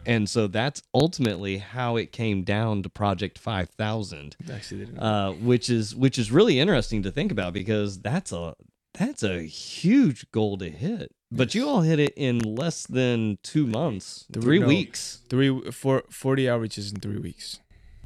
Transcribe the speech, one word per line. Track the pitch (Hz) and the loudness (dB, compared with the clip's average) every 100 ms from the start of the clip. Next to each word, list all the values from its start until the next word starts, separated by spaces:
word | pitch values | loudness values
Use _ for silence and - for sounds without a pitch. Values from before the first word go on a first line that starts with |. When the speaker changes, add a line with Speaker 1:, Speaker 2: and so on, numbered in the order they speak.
| - | 0
Speaker 1:
And | 117 104 | 0 2
so | 117 104 | 2 0
that's | 104 131 - - | 0 -2 -4 -2
ultimately | 123 160 175 120 90 98 98 | 2 2 2 -2 0 -4 -4
how | 98 123 120 117 | -6 -6 -2 -2
it | 95 | -4
came | - 113 98 | -4 -2 0
down | 90 104 113 104 | 0 0 0 -2
to | 92 | -4
Project | - 104 90 98 - | -2 0 0 -4 -8
five | - 101 87 | -6 -4 -4
thousand, | - 107 110 95 78 71 - 170 | -4 -4 -4 -6 -10 -14 -14 -12
Speaker 2:
I | |
actually | 110 - 101 101 | -12 -10 -12 -10
didn't | - | -4
know. | |
Speaker 1:
uh, | 110 107 98 | 0 2 0
which | 82 120 123 - | 0 2 2 2
is, | 117 107 120 | 0 -2 2
which | 131 127 | 2 2
is | 107 | 4
really | 135 226 131 | 6 6 6
interesting | 175 147 - 107 | 4 2 2 -2
to | 95 | -2
think | 107 196 | -2 -2
about, | 104 92 | -2 -4
because | 95 95 107 104 95 | -4 -2 0 -2 -4
that's | 101 165 - | -4 -4 -4
a, | 85 85 - _ _ _ | -6 -8 -12 _ _ _
that's | - 226 294 | -4 -4 -2
a | 101 90 | -2 -2
huge | 80 - - - 170 269 220 120 - | -6 -12 -14 -2 4 6 6 2 -4
goal | 117 107 98 | -2 0 -2
to | 90 | -8
hit. | 76 151 220 - _ - | -6 -6 -6 -10 _ -6
But | 117 123 214 | 0 0 0
you | |
Speaker 2:
Yes. | 285 | 2
Speaker 1:
all | 254 | 4
hit | 160 160 | 4 4
it | 143 - | 2 0
in | 135 117 | 0 0
less | 110 110 165 - - | 0 -2 -4 -6 -4
than | 123 127 117 110 101 | 0 2 2 0 -2
two | - 156 135 | -2 0 2
months, | 110 160 98 - - - | 2 -2 -4 -8 -16 -10
Speaker 2:
Three, | - | -2
Speaker 1:
three | 120 175 | 4 6
Speaker 2:
no, | 139 | 6
Speaker 1:
weeks. | 175 180 - - - - | 4 2 -8 -12 -14 -2
Speaker 2:
three, | 127 135 131 - | 2 2 0 -6
four, | 120 131 135 - | -4 0 0 0
forty | - 135 135 131 | -6 0 2 2
outreaches | 120 113 - 101 | 0 -2 -6 -8
in | 101 | -8
three | 95 101 | -6 -6
weeks. | 85 - - - _ - - - | -8 -12 -16 -16 _ -20 -20 -20